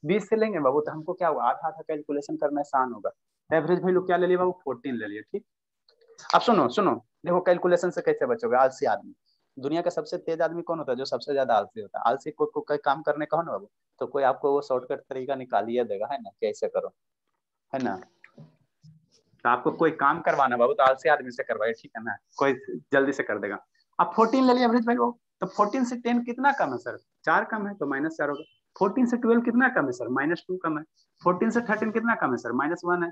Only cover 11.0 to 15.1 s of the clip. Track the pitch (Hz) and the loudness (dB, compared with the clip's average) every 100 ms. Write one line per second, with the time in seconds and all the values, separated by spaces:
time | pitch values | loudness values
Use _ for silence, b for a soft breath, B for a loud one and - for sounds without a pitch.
11 | 135 127 - 139 131 110 104 113 101 - | -4 -6 -2 -2 2 2 0 -8 -10 -2
12 | 113 131 - - 151 151 147 147 147 143 | 0 0 -4 -4 -4 -4 -4 -2 0 -2
13 | 156 147 151 156 165 104 101 _ _ _ | -2 -4 -2 -2 -2 -6 -10 _ _ _
14 | 123 143 131 131 147 143 143 131 127 139 | -4 0 2 2 2 0 0 -4 -2 -8
15 | _ | _